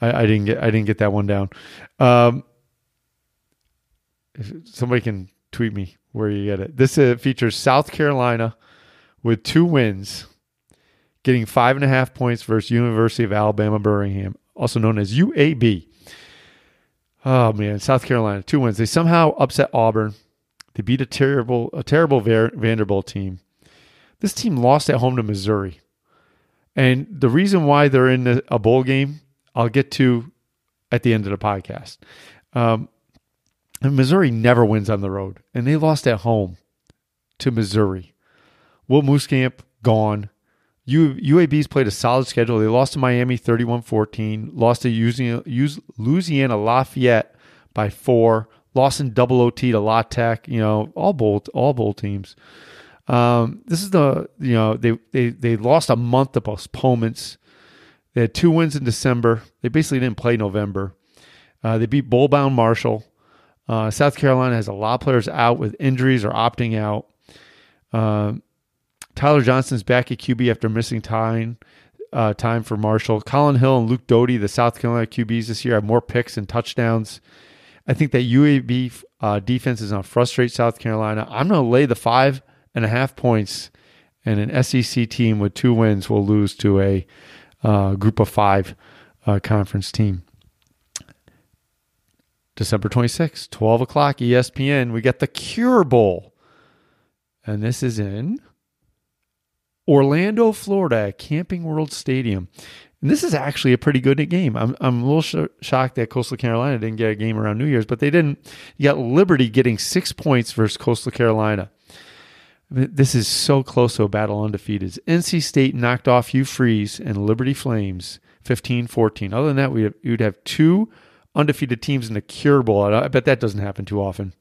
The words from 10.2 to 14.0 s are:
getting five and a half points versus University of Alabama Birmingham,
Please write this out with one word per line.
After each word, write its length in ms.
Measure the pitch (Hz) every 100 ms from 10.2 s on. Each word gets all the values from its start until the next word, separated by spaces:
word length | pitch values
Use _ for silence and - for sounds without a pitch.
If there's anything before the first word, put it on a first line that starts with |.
| - _ _ _ _ _ _ _ _ _
getting 200 | - 127 110
five 300 | - 120 135
and 80 |
a 40 | 139
half 260 | 131 131
points 300 | - 127 117
versus 260 | - 110 -
University 540 | 117 120 110 113 -
of 80 | 110
Alabama 480 | 104 107 107 107 107
Birmingham, 560 | 104 104